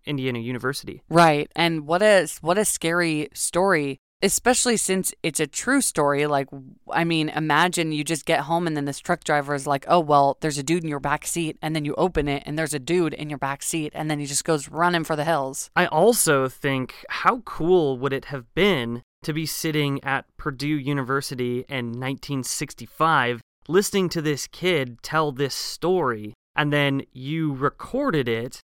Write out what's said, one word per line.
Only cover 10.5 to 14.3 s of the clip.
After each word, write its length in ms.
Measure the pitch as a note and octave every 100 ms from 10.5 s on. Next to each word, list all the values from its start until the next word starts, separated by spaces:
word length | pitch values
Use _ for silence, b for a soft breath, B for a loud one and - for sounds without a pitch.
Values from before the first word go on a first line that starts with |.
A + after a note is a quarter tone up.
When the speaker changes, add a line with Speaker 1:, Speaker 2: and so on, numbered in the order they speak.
| C#3+
Speaker 2:
a 60 |
dude 200 | C3+ F3
in 60 | E3
your 120 | D3
back 260 | C#3+ D3 -
seat," 300 | F3 D#3+ -
and 140 | D#3 D#3
then 100 | D3
you 80 | -
open 320 | F3+ E3 D3
it 140 | C#3+ -
and 120 | D3+
there's 160 | D#3
a 60 | D3
dude 340 | B2+ F3+ D#3+
in 160 | - D3+
your 80 | C#3+
back 240 | C3+ C#3
seat, 300 | - E3 D3+
and 160 | D#3 D#3
then 100 | D3+
he 60 |
just 200 | C#3+